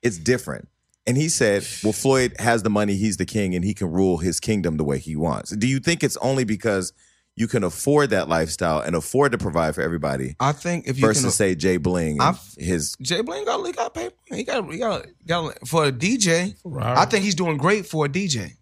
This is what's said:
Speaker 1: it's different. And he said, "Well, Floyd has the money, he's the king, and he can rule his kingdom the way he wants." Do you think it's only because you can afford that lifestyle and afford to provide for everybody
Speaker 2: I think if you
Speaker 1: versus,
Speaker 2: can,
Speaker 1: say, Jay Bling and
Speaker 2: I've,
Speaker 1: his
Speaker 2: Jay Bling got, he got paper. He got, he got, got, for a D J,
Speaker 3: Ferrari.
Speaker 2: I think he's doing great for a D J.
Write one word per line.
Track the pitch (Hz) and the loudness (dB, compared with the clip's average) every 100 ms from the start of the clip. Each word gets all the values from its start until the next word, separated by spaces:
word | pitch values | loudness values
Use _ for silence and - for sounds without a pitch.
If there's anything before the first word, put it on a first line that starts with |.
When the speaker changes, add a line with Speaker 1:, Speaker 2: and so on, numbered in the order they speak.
Speaker 1:
it's | 127 90 | -2 -2
different. | 82 123 - 60 - _ _ _ - | 0 0 0 -10 -12 _ _ _ 0
And | 127 | 2
he | 156 | 2
said, | - 113 101 - - 104 | 2 4 2 -2 -2 -2
"Well, | |
Floyd | 107 135 131 123 - | 0 2 4 2 0
has | 120 117 | 2 2
the | 104 | 2
money, | 104 104 98 | 2 2 0
he's | 110 90 | 0 -2
the | 92 | -2
king, | 110 98 90 | 0 0 0
and | |
he | 92 | -2
can | - 92 | -2 -2
rule | 85 95 82 | 2 2 2
his | 90 82 | 0 -2
kingdom | - 107 87 78 | -2 0 0 0
the | |
way | 73 67 | -2 -2
he | 78 76 | -4 -2
wants." | 80 60 - | -2 -2 -6
Do | 104 120 | -2 0
you | 135 | 0
think | 147 170 | 0 0
it's | 139 - | 0 0
only | 127 135 | 0 0
because | 120 107 117 98 90 _ _ _ _ - | 0 0 0 0 -2 _ _ _ _ -4
you | 113 | 0
can | 123 | 0
afford | 92 - - 147 139 | 0 -2 2 4 4
that | 101 73 | 2 2
lifestyle | 82 80 - 85 78 | 0 0 0 0 0
and | - | 0
afford | 87 - 131 143 | -2 -2 2 2
to | 98 | 2
provide | 95 80 80 80 | -2 0 0 0
for | |
everybody | 76 82 73 69 65 69 | -2 -2 -2 -2 -6 -2
Speaker 2:
I | 135 | -2
think | 147 175 175 - | -2 -4 -4 -4
if | 131 | 0
you | 113 | 2
Speaker 1:
versus, | 107 | 2
Speaker 2:
can, | 123 | 0
Speaker 1:
say, | - 98 90 | 2 0 2
Jay | 92 90 | 2 2
Bling | 90 90 80 | 0 0 0
and | 73 | 2
Speaker 2:
I've, | 143 185 - - | 0 0 -10 -10
Speaker 1:
his | 80 87 73 - | -2 -2 -2 -6
Speaker 2:
Jay | 131 175 | -4 -4
Bling | 247 339 415 | -4 -4 -4
got, | - 359 | -4 -4
he | |
got | - 233 | -6 -6
paper. | - 359 _ _ | -6 -10 _ _
He | 277 | -8
got, | 254 269 180 | -4 -4 -4
he | 165 | -4
got, | 233 175 - _ 165 | -4 -4 -8 _ -4
got, | 170 160 - 123 | -2 -2 -8 -2
for | 165 151 | 2 2
a | |
D | 123 180 254 | 2 0 2
J, | 196 165 185 - | 4 4 0 -6
Speaker 3:
Ferrari. | 180 147 120 123 | -10 -4 0 4
Speaker 2:
I | 180 | 4
think | 214 | 4
he's | 196 170 | 2 0
doing | 175 151 | 0 2
great | 156 214 175 | 2 2 -2
for | 156 147 | -2 0
a | |
D | 160 196 | 0 -2
J. | 127 82 62 | -4 -6 -14